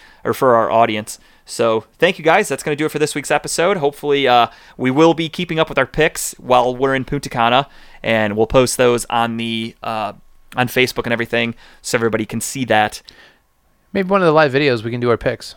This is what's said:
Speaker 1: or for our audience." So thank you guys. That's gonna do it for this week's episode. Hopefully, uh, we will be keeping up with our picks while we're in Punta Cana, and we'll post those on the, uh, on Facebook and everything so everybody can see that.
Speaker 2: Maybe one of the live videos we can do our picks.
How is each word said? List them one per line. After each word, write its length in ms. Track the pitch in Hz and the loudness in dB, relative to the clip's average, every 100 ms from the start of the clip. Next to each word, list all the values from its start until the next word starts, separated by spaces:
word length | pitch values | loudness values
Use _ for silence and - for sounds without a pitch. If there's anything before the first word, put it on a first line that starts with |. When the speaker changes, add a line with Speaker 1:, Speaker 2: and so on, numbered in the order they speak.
| - _ | -20 _
Speaker 1:
or 120 | - 113 | -6 0
for 200 | 131 117 | 4 4
our 140 | 107 | 4
audience." 480 | 113 117 107 107 - _ _ - | 2 2 0 -8 -14 _ _ -12
So 360 | - 117 110 - _ | -2 0 0 -4 _
thank 220 | 170 190 | 0 2
you 60 | 156 | 2
guys. 220 | 180 214 | 2 0
That's 120 | 135 | -4
gonna 140 | - 143 | -4 -4
do 100 | 156 | -4
it 60 | |
for 80 | 151 | -2
this 160 | 151 151 | -2 -4
week's 160 | - | -2
episode. 460 | 147 147 - 170 202 | -2 -2 -2 0 0
Hopefully, 500 | 147 - 147 143 131 | -2 -2 -2 0 4
uh, 200 | 120 117 - - - | 4 4 -2 -20 -4
we 140 | 127 | 0
will 240 | 131 165 160 | 4 4 4
be 140 | 165 | -4
keeping 280 | - 180 160 | -6 -4 -4
up 120 | 160 | -2
with 80 | 143 | -2
our 60 | 127 | -2
picks 460 | - 156 - - | 0 -2 -2 -10
while 420 | - 123 123 123 123 | -10 2 2 2 0
we're 180 | 135 | 0
in 120 | 135 127 | -2 -4
Punta 240 | 143 - | -8 -6
Cana, 380 | 127 117 123 143 - - - | -2 2 2 0 -10 -20 -10
and 320 | 117 113 107 104 | -2 0 0 0
we'll 100 | 110 | 2
post 300 | 135 123 - | 2 2 2
those 280 | 123 120 - | 2 2 -2
on 280 | 120 117 113 | -2 -2 -4
the, 360 | 113 113 113 - | -6 -6 -8 -10
uh, 300 | 117 110 104 104 - - _ 131 | -10 -8 -8 -10 -20 -20 _ -4
on 100 | 123 | -2
Facebook 380 | 131 127 - 120 | 0 0 -2 -4
and 80 | |
everything 420 | 117 117 117 117 113 - - | -4 -2 -2 -4 -8 -18 -16
so 160 | - 120 | -4 -2
everybody 280 | 113 110 113 | 0 -2 -4
can 140 | 117 | -6
see 240 | - 139 120 | -8 -8 0
that. 360 | 107 107 - - - - _ _ _ _ _ _ | 2 2 -4 -18 -20 -20 _ _ _ _ _ _
Speaker 2:
Maybe 160 | 196 185 | -4 0
one 120 | 196 | 2
of 40 | 175 | 4
the 80 | |
live 180 | 151 151 | 4 4
videos 320 | 131 147 120 | 2 0 0
we 80 | 113 | -4
can 80 | 123 | -2
do 100 | 120 | 0
our 60 | 113 | 0
picks. 380 | 135 113 - | -2 -6 -10